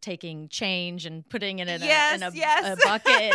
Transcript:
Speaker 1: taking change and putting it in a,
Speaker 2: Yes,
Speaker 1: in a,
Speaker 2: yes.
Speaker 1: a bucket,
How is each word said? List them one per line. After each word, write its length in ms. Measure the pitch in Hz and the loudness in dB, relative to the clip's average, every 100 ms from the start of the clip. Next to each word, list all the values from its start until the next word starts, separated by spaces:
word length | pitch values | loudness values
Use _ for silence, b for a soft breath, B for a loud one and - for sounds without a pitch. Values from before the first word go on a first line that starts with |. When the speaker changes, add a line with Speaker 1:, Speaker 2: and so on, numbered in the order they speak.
Speaker 1:
taking 480 | - 170 170 156 156 | -12 -12 -10 -12 -12
change 560 | - 196 180 175 175 | -6 -4 -2 -4 -8
and 240 | 160 160 - | -10 -12 -10
putting 300 | 233 196 190 | -6 -6 -6
it 100 | 180 | -6
in 140 | 170 | -4
a, 20 | |
Speaker 2:
Yes, 320 | 302 311 294 302 | 2 4 4 0
Speaker 1:
in 60 | |
a, 80 | 180 | -4
Speaker 2:
yes. 440 | 240 311 311 370 381 | -4 2 2 2 4
Speaker 1:
a 100 | 480 | 4
bucket, 460 | 440 539 494 640 | 4 4 2 4